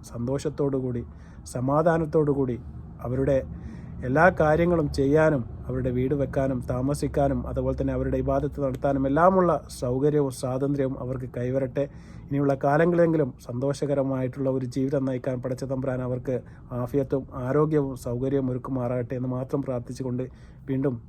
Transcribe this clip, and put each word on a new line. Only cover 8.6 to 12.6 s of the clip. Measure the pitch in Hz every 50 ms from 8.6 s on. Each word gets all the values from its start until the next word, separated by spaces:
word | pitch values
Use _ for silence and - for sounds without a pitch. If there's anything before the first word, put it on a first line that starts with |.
| 143
നടത്താനും | 135 127 127 - 143 139 139 135 135
എല്ലാമുള്ള | 139 156 170 185 190 190 180 170 156 - - - - -
സൗകര്യവും | 139 123 127 131 143 147 147 147 143 135 123 -
സ്വാതന്ത്ര്യവും | - 123 127 131 139 139 143 139 135 131 135 - 131
അവർക്ക് | 127 131 127 127 123 -
കൈവരട്ടെ. | 123 123 123 131 135 135 123 - 143 139 135 - - - - - - -
ഇനിയുള്ള | - 143 139 143 139 139 135